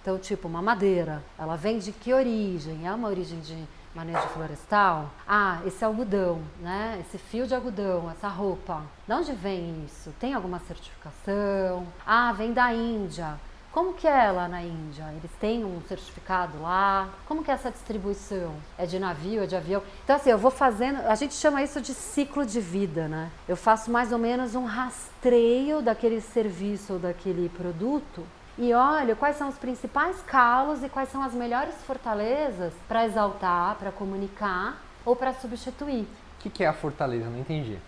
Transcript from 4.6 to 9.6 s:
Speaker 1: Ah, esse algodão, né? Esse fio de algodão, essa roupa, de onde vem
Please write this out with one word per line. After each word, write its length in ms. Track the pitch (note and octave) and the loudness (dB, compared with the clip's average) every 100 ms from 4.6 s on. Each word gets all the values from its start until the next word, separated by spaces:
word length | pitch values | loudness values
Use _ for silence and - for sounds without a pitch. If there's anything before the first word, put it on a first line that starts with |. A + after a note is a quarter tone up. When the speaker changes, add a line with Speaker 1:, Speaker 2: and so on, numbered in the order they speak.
| - G#3 G3+ D#3+ D3 - - | 0 4 6 4 -2 -10 0
Speaker 1:
Ah, 320 | G#3 G3 E3+ F#3 | 2 2 0 -4
esse 180 | F#3 | -2
algodão, 560 | A3 A3 A#3+ G3+ F#3 E3 D#3 - | -2 0 0 2 2 0 -6 -10
né? 360 | F3 F#3+ A3 G#3+ | -6 -4 -4 -6
Esse 180 | E3 F#3+ | -10 -12
fio 260 | - A3 B3 | -8 -4 -2
de 80 | |
algodão, 540 | B3+ A#3+ G3 G3+ F3+ E3 | -2 -2 -4 0 0 -2
essa 200 | E3 G3+ | -6 -6
roupa, 540 | F3+ G3+ F3+ - E3 D3+ - - | -2 -2 -2 -4 -8 -8 -14 -2
de 60 | |
onde 200 | A#3+ D#4+ | -2 0
vem 520 | B3+ F#3 F#3+ | -4 -4 -4